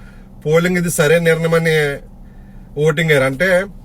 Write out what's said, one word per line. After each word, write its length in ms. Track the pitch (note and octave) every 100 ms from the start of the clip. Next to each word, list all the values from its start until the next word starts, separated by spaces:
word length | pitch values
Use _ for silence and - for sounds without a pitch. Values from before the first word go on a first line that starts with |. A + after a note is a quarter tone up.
| - - - - D3+
పోలింగ్ 300 | D#3+ F3 F3+
ఇది 140 | F3
సరైన 320 | - D3 E3+
నిర్ణయం 320 | E3 D#3+ E3
అని 220 | E3 E3 D#3 D3 C#3 - - - - - - - C#3+
ఓటింగ్ 260 | D3+ D#3 D#3+
అయ్యారు. 140 | C#3+
అంటే 260 | C4 C4 F#3+ F3+ G3+ -